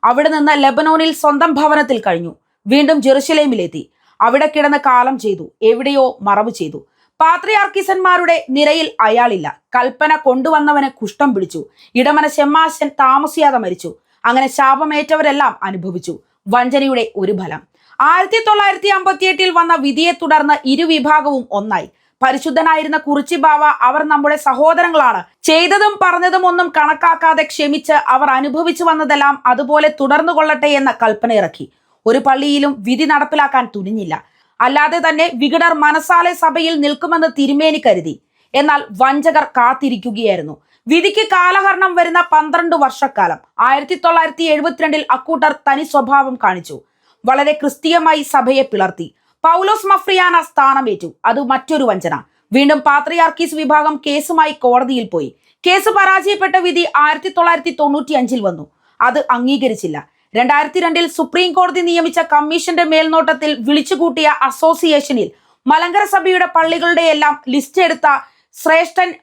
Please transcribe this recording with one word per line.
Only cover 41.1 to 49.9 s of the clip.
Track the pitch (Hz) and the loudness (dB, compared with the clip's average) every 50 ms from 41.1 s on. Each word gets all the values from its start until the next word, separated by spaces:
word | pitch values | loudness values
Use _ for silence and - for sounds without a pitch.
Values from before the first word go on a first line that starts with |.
| 403 415 453 440 | 0 0 -2 0
കാലഹരണം | 392 370 349 359 381 392 392 392 381 359 381 370 359 | 0 2 2 2 2 2 2 2 0 2 0 0 2
വരുന്ന | 349 339 349 330 349 349 349 | 0 0 2 2 0 0 2
പന്ത്രണ്ട് | - 311 311 311 285 339 339 339 339 | 2 0 0 2 -2 -2 0 0 0
വർഷക്കാലം. | 320 285 262 262 - 285 262 - 214 190 170 160 - _ _ _ - | 0 0 0 0 -4 -6 -4 -2 -2 -2 -2 -2 -6 _ _ _ 0
ആയിരത്തി | 226 247 269 285 294 294 359 349 349 | 2 2 2 0 -2 -6 -8 -2 0
തൊള്ളായിരത്തി | 330 330 330 330 320 - - 330 | 2 2 2 0 0 -2 -4 -2
എഴുപത്തിരണ്ടിൽ | 320 302 302 294 339 - - 311 311 302 311 302 - | 0 0 0 0 -4 -4 -2 -4 -2 -2 -4 -2 -2
അക്കൂട്ടർ | 233 - - - 320 - 311 302 294 - _ 285 | -4 -4 -2 -6 -4 0 0 -2 -2 -2 _ -2
തനി | 269 277 294 | -2 -2 -4
സ്വഭാവം | - - 277 254 226 277 277 269 262 254 247 - | -2 -2 -2 0 2 2 2 2 0 -4 -2 -2
കാണിച്ചു. | 196 185 180 170 - 147 127 _ _ _ _ _ _ _ _ _ | -2 -2 -2 -8 -14 -18 -18 _ _ _ _ _ _ _ _ _
വളരെ | 233 262 277 285 294 | 0 0 2 2 0
ക്രിസ്തീയമായി | 302 302 294 285 277 - - 320 339 339 320 320 311 311 | -2 -2 -4 -6 -6 -4 -4 0 0 2 2 2 0 0
സഭയെ | 285 - - 277 240 247 269 262 | -2 -2 -2 0 0 2 0 0
പിളർത്തി. | 262 269 - 196 190 185 180 - 165 - _ _ | 0 -2 -2 -2 -2 -2 -4 -8 -14 -14 _ _
പൗലോസ് | _ _ _ _ - 320 339 359 381 392 440 440 - | _ _ _ _ 0 2 2 2 2 0 -2 -2 2
മഫ്രിയാന | 392 | 0